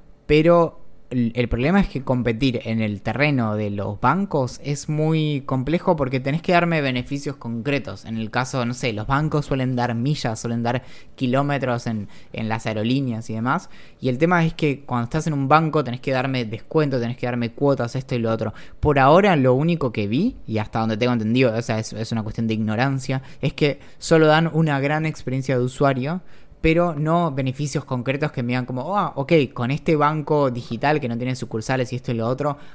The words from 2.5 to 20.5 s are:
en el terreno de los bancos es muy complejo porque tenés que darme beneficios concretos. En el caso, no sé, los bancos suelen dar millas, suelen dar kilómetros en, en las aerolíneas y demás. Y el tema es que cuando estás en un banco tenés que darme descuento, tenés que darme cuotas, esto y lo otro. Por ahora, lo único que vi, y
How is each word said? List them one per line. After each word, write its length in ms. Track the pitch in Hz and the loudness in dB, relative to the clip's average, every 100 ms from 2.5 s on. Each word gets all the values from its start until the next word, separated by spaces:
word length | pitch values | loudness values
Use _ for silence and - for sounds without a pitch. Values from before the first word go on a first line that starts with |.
| 117 117 | 0 -2
en 160 | 113 | -2
el 200 | 107 101 | -2 -2
terreno 540 | - 113 147 135 110 107 | -4 0 2 2 0 0
de 140 | 104 | -2
los 280 | 101 101 104 | -4 -6 0
bancos 580 | 123 170 196 151 127 - | 2 2 0 0 -2 -4
es 280 | 139 143 - | -6 -6 -4
muy 520 | 151 156 160 151 143 139 | 0 2 2 0 -2 -2
complejo 500 | 131 127 175 - 165 | -2 0 0 2 0
porque 240 | 131 131 | 0 -2
tenés 220 | 139 165 | -2 -2
que 100 | - | 2
darme 300 | 175 170 160 | 4 4 0
beneficios 560 | 139 127 123 139 147 135 | 0 -2 -4 -6 -6 -8
concretos. 640 | 120 117 135 139 107 98 | -8 -6 -2 -2 -4 -10
En 140 | - 113 | -8 -6
el 120 | 107 | -4
caso, 360 | 123 131 139 117 | -2 -2 -2 -2
no 80 | |
sé, 180 | 120 127 | -2 -2
los 160 | 104 107 | -2 0
bancos 380 | 135 151 151 - | 0 2 0 0
suelen 320 | 135 127 123 | -2 0 0
dar 180 | 120 117 | 0 0
millas, 420 | 131 151 123 110 | 0 0 -2 -4
suelen 260 | 117 117 | -4 -2
dar 200 | 117 127 - - - - | 0 -2 -4 -16 -14 -4
kilómetros 720 | 127 131 143 143 127 117 120 | 0 2 2 0 0 -2 -2
en, 220 | 110 95 - - | -4 -6 -12 -12
en 160 | - 110 | -8 -4
las 160 | 110 - | -4 -2
aerolíneas 640 | 107 113 135 135 113 110 | -2 0 0 0 -4 -6
y 60 | 110 | -4
demás. 340 | 120 160 - - - - | -2 -2 -4 -16 -18 -6
Y 80 | 127 | -2
el 80 | 127 | 2
tema 260 | 165 175 | 2 4
es 100 | 160 | 2
que 280 | 160 151 127 | 2 -2 -2
cuando 240 | - 123 117 | -4 -4 -2
estás 220 | 160 160 | -2 0
en 60 | |
un 140 | 143 135 | 0 4
banco 340 | 151 160 151 | 4 4 0
tenés 200 | 127 123 | -2 -4
que 100 | - | -2
darme 320 | 131 135 127 | 0 0 -2
descuento, 560 | 113 107 - 160 147 131 | -4 -6 -2 0 2 0
tenés 160 | 117 120 | -2 -4
que 100 | 123 | -4
darme 280 | 120 117 | -2 -4
cuotas, 420 | - 139 135 117 131 | 0 2 2 0 -4
esto 180 | 131 123 | -4 -2
y 40 | |
lo 100 | 113 | 0
otro. 240 | 113 110 - - - | 0 -2 -6 -14 -2
Por 180 | 151 143 | 2 6
ahora, 380 | 131 170 202 156 | 8 8 6 4
lo 160 | 127 | 4
único 400 | 127 160 165 131 | 4 2 0 0
que 140 | 107 101 | -2 0
vi, 280 | 123 226 - | 0 0 -4
y 120 | - | -4